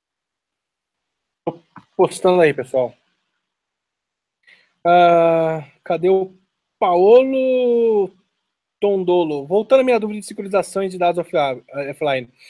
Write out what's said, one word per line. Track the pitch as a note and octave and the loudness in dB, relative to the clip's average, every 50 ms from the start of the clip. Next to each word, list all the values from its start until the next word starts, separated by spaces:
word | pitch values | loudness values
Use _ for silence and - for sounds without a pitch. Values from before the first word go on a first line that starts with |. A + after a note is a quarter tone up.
| _ _ _ _ _ _ _ _ _ _ _ _ _ _ _ _ _ _ _ _ _ _ _ _ _ _ _ _ _ | _ _ _ _ _ _ _ _ _ _ _ _ _ _ _ _ _ _ _ _ _ _ _ _ _ _ _ _ _
Tô | E3+ E3+ - _ _ _ - _ _ _ | -10 -10 -10 _ _ _ -20 _ _ _
postando | - F#3 E3 - - - F#3 F3+ F3+ | 0 0 0 0 -2 0 0 2 4
aí, | E3+ D3+ C#3 | 2 2 0
pessoal. | C#3 B2 - - C3 B2+ A#2 - _ _ _ _ _ _ _ _ _ _ _ _ _ _ _ _ _ _ _ _ _ _ _ _ _ _ _ _ _ _ _ _ _ _ _ _ _ _ | -2 -8 -6 -4 -4 -4 -4 -8 _ _ _ _ _ _ _ _ _ _ _ _ _ _ _ _ _ _ _ _ _ _ _ _ _ _ _ _ _ _ _ _ _ _ _ _ _ _
Ah, | F3 F3 F3 F3 F3 E3+ E3+ E3 E3 E3 E3 E3 D#3+ D#3+ D#3 D3 - _ _ _ | 2 4 4 6 6 4 4 2 2 2 0 0 -2 -4 -6 -10 -14 _ _ _
cadê | - F3 D#3+ E3 F#3 | -6 -6 -2 0 0
o | F#3+ F#3+ F#3 F#3+ - _ _ _ _ _ _ _ _ _ | 0 0 -2 -6 -10 _ _ _ _ _ _ _ _ _
Paolo | A3+ F#3+ F3 F3 F#3 G3+ A3+ B3 C4 C4 C4+ C4 C4 C4 B3+ B3+ B3 A#3+ A#3+ A#3 A#3 A3+ A3 G#3 G3 F#3 - _ _ _ _ _ _ _ _ _ _ _ _ _ | -2 0 2 2 4 6 6 6 6 4 -2 -2 -2 0 0 0 0 0 0 2 2 2 0 0 -2 -4 -6 _ _ _ _ _ _ _ _ _ _ _ _ _
Tondolo? | - G3+ G3+ F#3+ F#3 F3 F3+ F3+ E3+ D#3 D3 C#3+ C#3 | -2 -2 0 0 0 0 0 0 0 -2 -4 -8 -6
Voltando | C#3+ F3+ G#3 A3 A3 C4 C4+ | -2 -2 -2 0 2 2 2
à | C4 | 2
minha | C4 A#3+ A3+ | 2 0 -2
dúvida | G#3 G#3+ G#3 G#3+ | -2 -6 -10 -12
de | F#3+ | -14
sincronizações | - G#3 - G3+ G3 G3 G3 E3+ - - G3 G3 F#3+ | -16 -14 -14 -12 -4 -4 -4 -4 -2 -6 -6 -6 -6
de | F#3 F#3 | -6 -2
dados | F3+ F3 E3+ F3 | -2 -2 0 -2
offline, | E3 - - E3 C#3+ C#3 C3 B2+ - _ | -6 -4 -4 -4 -2 -2 -4 -8 -14 _
eh, | - C#3+ C#3+ C#3 | -12 -12 -10 -10
offline. | C#3+ - D#3+ D3 C3+ C3 A#2+ A#2+ _ _ _ | -10 -6 -4 -4 -4 -4 -6 -10 _ _ _